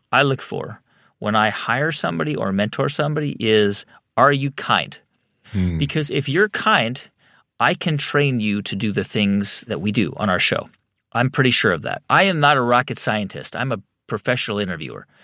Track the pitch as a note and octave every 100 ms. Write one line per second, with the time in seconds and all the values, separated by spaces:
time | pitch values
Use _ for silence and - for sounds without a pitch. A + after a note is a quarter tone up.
0 | _ B2+ C#3 C3+ - G2 - - _ _
1 | _ _ G#2 G#2+ G#2+ - - B2 D#3 D3+
2 | E3 E3 D3+ D3 G2+ G2 G#2+ - C#3 -
3 | D3 D3+ D3 - A2 A2 G#2 G2+ - -
4 | _ - C3+ C#3 C#3 - - G2+ A#1 -
5 | _ _ _ _ - G2+ F2+ E2 C#3 D#3
6 | D3 C#3+ C#3 D#3 G#3 - A3 G3 A2+ B2+
7 | - _ _ _ _ _ B2 F3+ E3+ D3
8 | - D3 C#3+ B2+ G#2+ G#2 G2 G2 A2 G2
9 | F#2+ A2+ G2+ G2+ G2+ - - F#2+ G2+ G#2+
10 | F2+ - G#2 F2+ - - - _ _ _
11 | _ A#2 C3 C#3+ C3 A2+ G#2+ E2 C2 -
12 | - D3 G3 E3 C#3+ C#3 A#2+ A#2+ B2+ A#2+
13 | - G#2+ G2 D2 - - C3 A2 - _
14 | - G#2+ - B2 - G#2 F#2 E2+ C2 G#1
15 | - _